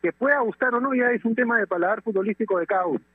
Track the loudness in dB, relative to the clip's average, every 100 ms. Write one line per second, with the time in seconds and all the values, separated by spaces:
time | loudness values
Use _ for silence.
0 | -4 -2 0 2 0 0 0 0 0 0
1 | 2 0 0 0 0 0 0 0 0 0
2 | -2 -2 -2 -4 -2 -2 0 -2 0 -4
3 | -6